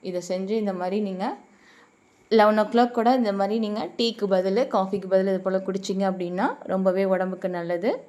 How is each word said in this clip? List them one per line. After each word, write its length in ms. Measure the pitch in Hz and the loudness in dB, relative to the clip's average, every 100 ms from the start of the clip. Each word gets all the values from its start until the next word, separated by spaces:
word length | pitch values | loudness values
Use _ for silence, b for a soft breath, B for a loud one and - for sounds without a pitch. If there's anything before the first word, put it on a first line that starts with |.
| - | -6
இதை 120 | 180 175 | -8 -4
செஞ்சு 240 | 185 190 220 | -4 -2 -2
இந்த 100 | 208 185 | -2 -2
மாதிரி 160 | 180 202 208 | -2 -2 -2
நீங்க 200 | 185 214 403 - b b b b _ _ _ _ 220 | -4 -6 -6 -14 b b b b _ _ _ _ 6
லெவன் 220 | 208 214 | 6 6
ஓ 20 | 214 | 2
கிளாக் 200 | 233 240 240 | 4 4 4
கூட 120 | 226 262 | 2 4
இந்த 120 | 220 196 | 2 0
மாதிரி 180 | 196 226 214 | -2 -2 -2
நீங்க 160 | 208 - - | -4 -6 -2
டீக்கு 280 | 233 220 202 | -2 0 0
பதிலு, 300 | 190 185 196 269 | 2 2 0 2
காஃபிக்கு 340 | 214 190 202 185 | 0 0 -2 0
பதிலு 200 | 190 190 | 0 2
இது 60 | 190 185 | 0 0
போல 140 | 190 190 | -2 -4
குடிச்சிங்க 360 | 190 - 190 196 | -8 -4 -2 -2
அப்படின்னா 380 | 185 175 180 247 - - | -2 -6 -4 -4 -4 -4
ரொம்பவே 320 | 190 190 185 196 | 0 2 2 2
உடம்புக்கு 360 | 185 185 185 190 180 | 0 0 -4 -6 -6
நல்லது. 360 | 170 170 202 494 | -4 -2 -2 -4